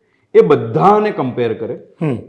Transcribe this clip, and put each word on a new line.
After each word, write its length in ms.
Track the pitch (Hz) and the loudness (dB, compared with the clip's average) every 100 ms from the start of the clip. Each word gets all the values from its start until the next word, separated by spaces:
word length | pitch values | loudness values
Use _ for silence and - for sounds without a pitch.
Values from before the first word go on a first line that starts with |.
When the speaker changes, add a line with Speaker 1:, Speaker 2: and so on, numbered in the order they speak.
| _ _ _ | _ _ _
Speaker 1:
એ 60 | 208 180 | 2 4
બધાને 640 | 139 113 113 175 208 214 | 2 0 0 2 2 0
કમ્પેર 440 | 180 131 113 117 | -4 -4 -4 -4
કરે 320 | 107 110 92 - - | -4 -8 -10 -16 -8
Speaker 2:
હમ. 140 | 160 117 | -6 -6